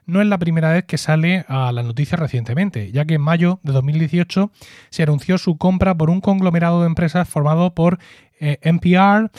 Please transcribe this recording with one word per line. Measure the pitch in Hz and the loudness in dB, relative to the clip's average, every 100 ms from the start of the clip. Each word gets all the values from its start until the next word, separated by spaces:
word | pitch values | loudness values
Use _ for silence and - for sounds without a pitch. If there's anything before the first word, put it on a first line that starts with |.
no | - 180 | -4 0
es | 208 | 0
la | 196 | 0
primera | 170 165 160 | 0 0 2
vez | 170 | 0
que | 180 156 | -2 -6
sale | - 156 165 185 - | -2 0 2 0 -2
a | 135 127 | -4 -2
las | 120 | -2
noticias | 120 117 147 175 | -4 -4 -4 -2
recientemente, | 156 127 113 127 196 123 101 | -2 -4 -4 -2 -2 -4 -4
ya | 123 | -4
que | 151 | 0
en | 160 | 0
mayo | 143 165 175 185 | 0 2 0 -2
de | 147 | -2
dos | 135 | -2
mil | 135 151 | 0 0
dieciocho | 160 175 175 - 202 - - - - | 0 0 0 0 -2 -4 -20 -20 -12
se | - | -2
anunció | 156 147 - 185 | 0 0 0 -2
su | - 160 | 0 0
compra | 180 185 190 175 | 0 2 0 2
por | 160 | 0
un | 180 | 0
conglomerado | 196 196 185 170 170 170 | 0 0 0 0 0 0
de | 170 | 0
empresas | 160 170 180 175 | 0 -2 -2 -2
formado | - 147 160 180 | -2 0 2 0
por, | 170 165 180 - - _ _ | 2 0 0 -6 -20 _ _
eh, | 151 143 | -4 -2
N | 156 170 | 0 0
P | 175 | 2
R, | 180 196 208 220 | 4 4 4 0